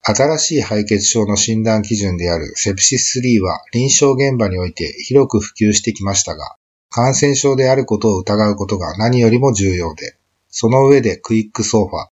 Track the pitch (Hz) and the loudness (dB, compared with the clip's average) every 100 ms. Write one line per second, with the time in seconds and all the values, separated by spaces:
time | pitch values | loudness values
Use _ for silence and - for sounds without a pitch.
0 | - 104 139 156 - 151 101 107 104 104 | -2 0 2 0 -2 -2 -2 -4 0 0
1 | 98 117 104 104 - 113 110 110 104 110 | 0 0 0 0 0 0 0 0 -2 -4
2 | 101 90 87 85 76 - - 98 - 131 | -2 -2 -2 -2 -4 -6 -4 0 0 0
3 | - 131 127 113 92 82 - 117 135 - | -2 -2 2 2 2 -4 -6 -2 0 2
4 | 143 131 139 127 104 92 90 - 80 - | 2 2 0 0 -2 -2 -6 -6 -10 -8
5 | - 135 135 107 101 - 107 104 - 104 | 0 2 4 0 -2 0 2 2 -2 -4
6 | 98 98 - 78 73 - _ _ _ - | -4 -2 -4 -6 -12 -16 _ _ _ 0
7 | 127 131 147 135 139 135 131 135 120 104 | 0 2 2 2 2 2 2 2 0 0
8 | 113 98 90 104 107 101 95 104 87 82 | 0 0 0 0 2 0 -4 -4 -6 -2
9 | 113 123 117 120 135 107 98 90 82 76 | 0 4 4 4 2 2 0 0 -4 -8
10 | - _ _ _ _ - 113 131 135 139 | -16 _ _ _ _ -4 2 4 6 4
11 | 113 101 - 113 107 - 107 110 95 82 | 2 -4 -2 -2 -2 -6 0 0 0 -6
12 | - _ | -12 _